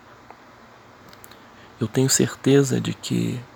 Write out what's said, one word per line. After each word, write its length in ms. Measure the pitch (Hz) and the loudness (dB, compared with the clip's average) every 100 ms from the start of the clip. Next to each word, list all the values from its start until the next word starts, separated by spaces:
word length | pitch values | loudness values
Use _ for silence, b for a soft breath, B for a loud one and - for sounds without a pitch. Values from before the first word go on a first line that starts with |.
| - - - - - - - - - - - - - B B B B - | -20 -20 -20 -20 -20 -20 -20 -20 -20 -20 -20 -20 -20 B B B B -8
Eu 80 | 113 | -4
tenho 220 | 131 131 | 0 0
certeza 720 | - 123 - 135 139 135 123 | 2 0 0 2 4 4 0
de 140 | 113 | -4
que 440 | - - 120 113 123 120 | -8 -6 -4 -4 -6 -12